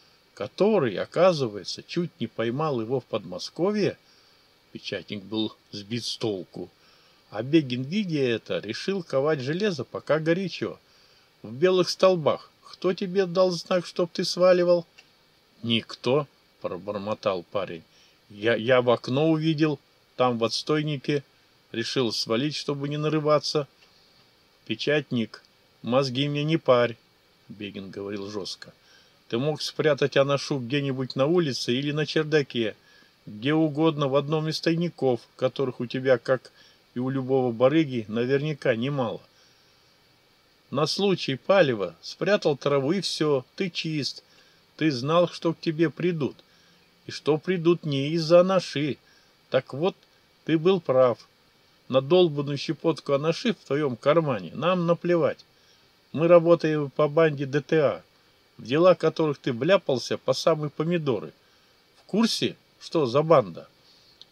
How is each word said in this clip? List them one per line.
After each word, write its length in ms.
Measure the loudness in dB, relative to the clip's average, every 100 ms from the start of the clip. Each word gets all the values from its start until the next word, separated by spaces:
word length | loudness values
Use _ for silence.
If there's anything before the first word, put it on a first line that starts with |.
| _ _ _ -12
который, 600 | -12 0 2 2 0 -2
оказывается, 840 | -4 2 2 4 -2 -6 -12 -14
чуть 300 | -8 -6 -6 -6
не 80 | -10
поймал 520 | -4 -4 -2 -4 -4
его 200 | -2 -4
в 60 | -4
Подмосковье. 920 | -8 -8 -12 -12 -4 -2 0 -2 -2 _ _ _ _ _ _ _
Печатник 520 | -16 -10 -10 -10 -12
был 320 | -8 -4 -4 -6 _
сбит 340 | -16 -8 -8 -8
с 100 | -6
толку. 520 | -4 -4 -8 -14 -16 _ _ _ _ _ _
А 100 | -10
Бегин, 400 | 2 2 2 -4
видя 380 | -4 -4 -2 -2
это, 400 | 0 -2 -2 -6
решил 420 | -6 -8 -4 -4
ковать 380 | -2 -2 0 -2
железо, 440 | -2 -2 -2 -4
пока 360 | -8 -10 -2 0
горячо. 600 | 2 0 -2 -6 -8 -8 _ _ _ _ _ _
«В 100 | -14
Белых 380 | 0 2 2 0
Столбах 640 | 4 4 4 2 0 -4 _
кто 300 | -20 -6 -4
тебе 320 | -4 -2 -2 0
дал 240 | 2 2
знак, 360 | 0 -2 -2 -2
чтоб 240 | -4 -4
ты 120 | -4
сваливал?» 640 | -6 2 4 4 4 2 0 _ _ _ _ _ _ _
«Никто», 640 | -2 -2 -2 -6 0 0 -2 _ _ _
пробормотал 800 | -10 -8 -8 -8 -6 -4 -2 -2 -4
парень. 320 | -6 -6 -10 -14 _ _ _ _
«Я, 260 | -4 0 0
я 260 | 4 2
в 80 | 4
окно 400 | 0 0 0 2
увидел, 480 | 2 0 0 0 -2 _ _ _ -2
там 220 | 0 2
в 60 |
отстойнике. 800 | -2 -2 -2 -2 -2 -6 -4 -4 -4 _ _ _ _
Решил 400 | -8 -4 -2 -2
свалить, 440 | -2 -2 -2 -2 -4
чтобы 320 | -6 -6 -4
не 80 | -4
нарываться». 720 | -2 0 2 2 2 -4 -6 _ _ _ _ _ _ _ _ _ _
«Печатник, 800 | -6 0 -2 0 -4 -4 -8 _ _ _ _
мозги 480 | -2 0 0 -2 -2
мне 160 | -2 0
не 100 | 0
парь», 400 | 4 4 4 -2 _ _ _ _ _
Бегин 420 | -14 -12 -12 -12
говорил 380 | -12 -10 -8 -8
жестко. 440 | -10 -10 -12 -16 -20 _ _ _ _ _
«Ты 100 | -2
мог 240 | -2 -4
спрятать 540 | -8 -2 0 2 2 2
аношу 420 | 2 2 -2 -4
где-нибудь 580 | -2 -2 -2 -4 -4 0
на 80 | 2
улице 480 | 2 0 -2 -2
или 180 | -2 -2
на 140 | -4 -2
чердаке, 680 | -2 2 0 0 -2 -4 -6 _ _ _ _ -18
где 280 | -8 -2
угодно 540 | 0 0 2 2 2 0
в 80 | 0
одном 320 | 0 -2 -2
из 140 | -2
тайников, 580 | 0 0 -2 0 0 0 -4 -4
которых 460 | -4 -2 -4 -4
у 40 | -8
тебя, 320 | -4 2 2
как 360 | 2 -2 -4 _ -20 _ _
и 60 | -6
у 100 | -4
любого 420 | -4 0 0 0
барыги, 540 | 0 0 2 0 -4 -6
наверняка 640 | -4 -2 -2 -2 -4 -2 -2
немало. 420 | -2 -4 -4 -6 -14 _ _ _ _ _ _ _ _ _ _ _ _ _ _
На 160 | -2 -2
случай 480 | 0 0 0 -2 -6
палева 580 | 2 4 4 2 -4 -6
спрятал 540 | -18 -6 0 0 2 0
траву, 380 | 0 0 0
и 80 | -2
все, 420 | -4 -2 0 0 -2 -6
ты 120 | -6
чист. 540 | -4 -6 -4 -6 -8 -18 _ _ _ _ -2
Ты 140 | -2
знал, 360 | 0 0 2 2
что 260 | 0 -4
к 60 | -4
тебе 300 | -4 0 0
придут, 480 | 0 -4 -2 -4 -6 _ _ _ _ _ _ -16
и 60 |
что 260 | -6 -2 0
придут 460 | 0 0 2 2
не 280 | 0 -2 -2
из-за 280 | -2 4 6
аноши. 580 | 6 2 -2 -4 -4 -6 _ _ _ _ _
Так 240 | -2 -2
вот, 220 | -4 -4 -4 _ _ _ _ -2
ты 120 | 0
был 220 | 2 0
прав. 400 | 2 4 4 2 -8 _ _ _ _ _ _
На 120 | 0
долбанную 560 | 4 4 4 2 -4 -4
щепотку 560 | -4 -2 -2 -2 0
аноши 400 | 0 0 -2 -2
в 40 | -4 -4
твоем 300 | -2 -2 0
кармане 540 | 2 4 2 -2 -6 -4
нам 320 | 0 0 2
наплевать. 580 | 0 2 2 2 -2 -10 _ _ _ _ _ _
Мы 140 | -2 8
работаем 640 | 8 8 4 4 0 -2
по 180 | 0 2
банде 380 | 4 4 2 -2
Д 160 | -2
Т 200 | 0 2
А, 220 | 2 0 -8 _ _ _ _ -20
в 80 | -4
дела 300 | 4 6 6
которых 420 | 2 0 -2 -2
ты 140 | -4
вляпался 640 | -2 2 2 2 -2 -2 -4
по 160 | -2
самые 360 | 0 2 0 -2
помидоры. 640 | -4 -2 0 0 -2 -4 -16 _ _ _ _ _ _
В 60 | _
курсе, 500 | 0 0 0 -4 -6 _ _
что 260 | -6 -2 2
за 160 | 0
банда?» 460 | 4 4 4 -6 -18 _ _ _ _ _ -20